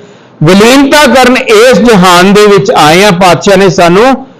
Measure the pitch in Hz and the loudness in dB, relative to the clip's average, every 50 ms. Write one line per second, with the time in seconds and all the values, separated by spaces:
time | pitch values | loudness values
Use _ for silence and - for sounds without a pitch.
0 | - - - - - - _ - 151 156 185 196 214 233 262 285 285 269 311 294 | -16 -20 -20 -20 -20 -18 _ -4 -2 0 0 2 2 2 2 0 0 0 0 0
1 | 302 254 226 269 254 247 254 233 - - 220 202 233 262 240 190 214 240 220 190 | 0 0 0 0 0 0 -2 -2 -2 -2 0 0 2 2 0 0 0 0 0 0
2 | 175 185 175 175 180 196 202 208 208 208 202 196 - - 165 - 156 147 160 180 | 0 0 0 0 0 0 2 2 2 2 0 0 -2 -2 -2 0 0 0 0 0
3 | 202 208 185 170 196 180 170 - - 202 196 185 196 190 160 - 175 170 175 196 | 0 0 -2 0 0 -2 -2 -2 -2 -2 0 0 0 -2 0 0 0 0 0 0
4 | 233 269 262 254 - - - | 0 0 -2 -4 -8 -18 -20